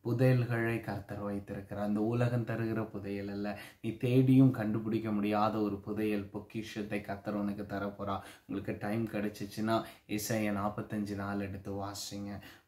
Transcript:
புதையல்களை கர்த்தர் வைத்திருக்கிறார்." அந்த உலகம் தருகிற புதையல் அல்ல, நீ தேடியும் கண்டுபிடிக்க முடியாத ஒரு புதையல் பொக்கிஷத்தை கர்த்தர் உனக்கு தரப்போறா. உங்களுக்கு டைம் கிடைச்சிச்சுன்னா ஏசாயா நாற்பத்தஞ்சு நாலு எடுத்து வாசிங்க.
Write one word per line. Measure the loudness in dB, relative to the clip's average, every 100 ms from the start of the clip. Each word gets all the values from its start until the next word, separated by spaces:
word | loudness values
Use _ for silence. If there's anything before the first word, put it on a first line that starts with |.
புதையல்களை | 0 4 6 6 4 2 0 0
கர்த்தர் | -2 -6 -6 -6
வைத்திருக்கிறார்." | -4 -4 -6 -10 -6 -4
அந்த | 0 2
உலகம் | 2 4 2 2
தருகிற | -2 -2 0 -2 -4
புதையல் | -6 -6 -6 -4
அல்ல, | -4 -4 -6 -12 -8
நீ | -6 -2
தேடியும் | 4 6 8 10 10
கண்டுபிடிக்க | 8 0 0 0 0 0
முடியாத | 0 2 4 2 2
ஒரு | 0 -2
புதையல் | -4 -2 0 0 -2
பொக்கிஷத்தை | -10 -8 -8 -8 -6 -4 -4
கர்த்தர் | -4 -8 -4
உனக்கு | -2 -2 -4
தரப்போறா. | -4 -4 -4 -6 -6 -6 -8 -18 -8
உங்களுக்கு | -6 -4 -6
டைம் | -2 -2 -2
கிடைச்சிச்சுன்னா | -2 -4 -4 -10 -4 2 2 0 -14 -6
ஏசாயா | -4 0
நாற்பத்தஞ்சு | 0 0 0 -2 -4 -6 -4 -4
நாலு | -4 -4 -4
எடுத்து | -4 -6 -6
வாசிங்க. | -6 -6 -8 -8 -8 -8 -10 -12 -20